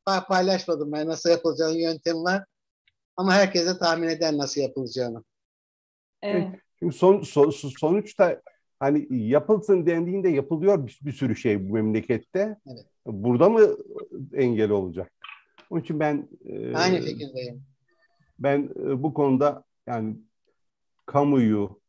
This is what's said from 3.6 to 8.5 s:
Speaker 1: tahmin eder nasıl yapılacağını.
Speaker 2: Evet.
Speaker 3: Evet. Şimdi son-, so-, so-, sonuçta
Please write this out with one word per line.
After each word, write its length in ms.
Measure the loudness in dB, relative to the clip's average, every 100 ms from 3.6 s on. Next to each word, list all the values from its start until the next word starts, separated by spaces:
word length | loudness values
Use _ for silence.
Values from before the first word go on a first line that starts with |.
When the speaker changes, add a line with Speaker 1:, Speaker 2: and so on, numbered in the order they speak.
| -2 0
Speaker 1:
tahmin 300 | 0 0 0
eder 300 | -2 -2 -2
nasıl 240 | -4 -2
yapılacağını. 640 | -4 -4 -8 -6 -6 -8 -16 _ _ _ _ _ _ _ _ _
Speaker 2:
Evet. 260 | -4 -2 -4
Speaker 3:
Evet. 100 | -8 _ -8
Şimdi 140 | -6
son-, 260 | 2 4 4
so-, 320 | 2 2 2
so-, 280 | 2 -8 -4
sonuçta 640 | 0 0 0 2 2 0 -10